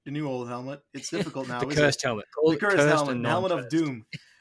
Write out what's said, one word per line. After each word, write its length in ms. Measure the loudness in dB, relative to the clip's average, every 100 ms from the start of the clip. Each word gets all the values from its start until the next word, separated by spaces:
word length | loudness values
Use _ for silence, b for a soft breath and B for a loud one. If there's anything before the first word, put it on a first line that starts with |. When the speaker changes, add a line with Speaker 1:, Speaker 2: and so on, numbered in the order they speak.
Speaker 1:
the 60 | -8
new 180 | -6 -4
old 200 | -4 -6
helmet. 320 | -8 -10 -12 _
It's 160 | -12 -6
Speaker 2:
<laughs> 0 |
Speaker 1:
difficult 380 | -4 -4 -6 -6
now, 120 | -4
Speaker 2:
The 80 | 0
Speaker 1:
is 100 | 4
Speaker 2:
cursed 260 | 4 2
Speaker 1:
it? 40 | -2
Speaker 2:
helmet. 180 | -4 -6
Call 160 | 0 2
Speaker 1:
The 60 | 4
Speaker 2:
it 40 |
Speaker 1:
cursed 160 | 4 4
Speaker 2:
cursed 120 | 6
Speaker 1:
helmet, 280 | 4 2 -2
Speaker 2:
and 80 |
Speaker 1:
the 40 | 0
helmet 240 | 0 0
of 60 | -2
Speaker 2:
non-cursed. 260 | 0 0
Speaker 1:
doom. 220 | 0 -4 -12 B B B